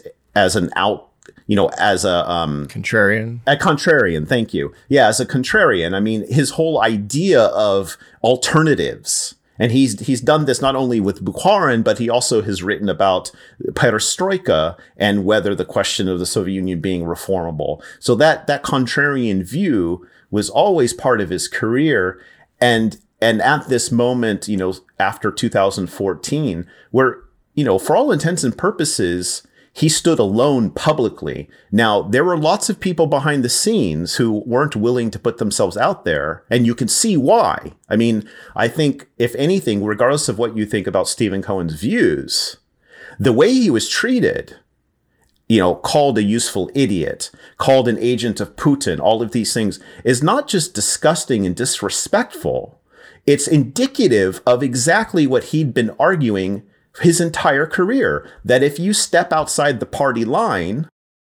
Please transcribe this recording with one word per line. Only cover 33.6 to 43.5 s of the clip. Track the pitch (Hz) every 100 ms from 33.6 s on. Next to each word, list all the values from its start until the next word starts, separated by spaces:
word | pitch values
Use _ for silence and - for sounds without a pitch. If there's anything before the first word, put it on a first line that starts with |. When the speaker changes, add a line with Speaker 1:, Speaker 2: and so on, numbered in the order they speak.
| 214 220 101 78 85 -
Speaker 1:
who | 117 107 123
weren't | 120 151 110
willing | 113 127 117
to | 104
put | 117 -
themselves | 107 - 95 104
out | 147 196 -
there, | 73 76 78 -
and | 123 117
you |
can | 120 113
see | - 233 170
why. | 131 226 127 - - - -
I | 107
mean, | 117 110 - - - -
I | 117
think, | 156 147 139 - -
if | 117 -
anything, | 147 190 - 104
regardless | 104 104 123 147 -
of | 101
what | 117 110
you | 107
think | 107 95
about | 92 87
Stephen | - 107 98
Cohen's | 92 95 85
views, | 78 107 233 123 71 69 - - - _ _ _ - - -
the | 202
way | 113 185